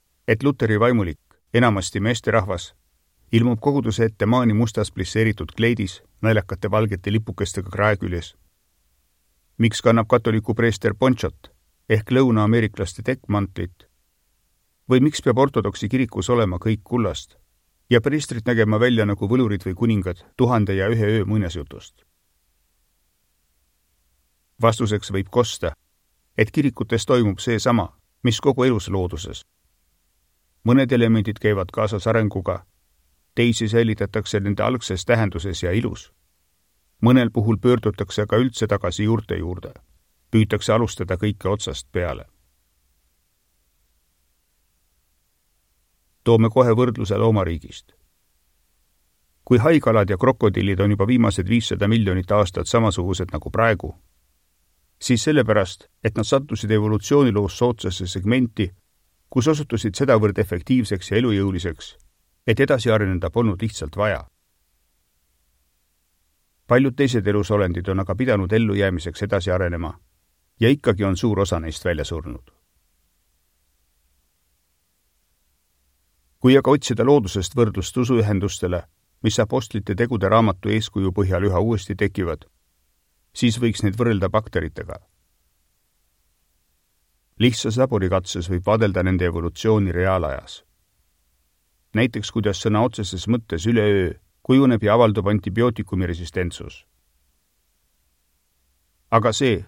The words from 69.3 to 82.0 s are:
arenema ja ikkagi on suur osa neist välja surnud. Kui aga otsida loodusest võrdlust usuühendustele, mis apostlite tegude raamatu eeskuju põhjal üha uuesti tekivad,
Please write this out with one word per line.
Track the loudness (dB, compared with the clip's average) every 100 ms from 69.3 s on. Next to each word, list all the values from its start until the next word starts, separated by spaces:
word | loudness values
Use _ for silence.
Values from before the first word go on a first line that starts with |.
| -2 0
arenema | -2 -2 -4 -8 -12 _ _ _ _ _ 0
ja | 2
ikkagi | 2 0 0 -2
on | 0
suur | 0 0
osa | -2 -2
neist | -6 -6
välja | -4 -4
surnud. | -6 -8 -10 -16 -18 _ _ _ _ _ _ _ _ _ _ _ _ _ _ _ _ _ _ _ _ _ _ _ _ _ _ _ _ _ _ _ _ _ _ _ _ _ _ _
Kui | 4 6
aga | 4
otsida | 0 0 0
loodusest | 4 4 2 -4 -4
võrdlust | 0 0 -2 -6 -4
usuühendustele, | 0 2 2 0 -4 -4 -4 -4 -8 _ _ _
mis | -2 0
apostlite | 0 -2 -4 -6 -4
tegude | -4 -2 -2 2
raamatu | 4 2 0 -2
eeskuju | -2 -2 -2 -2
põhjal | 0 -2 0 0
üha | 0
uuesti | 0 -2 -6
tekivad, | -4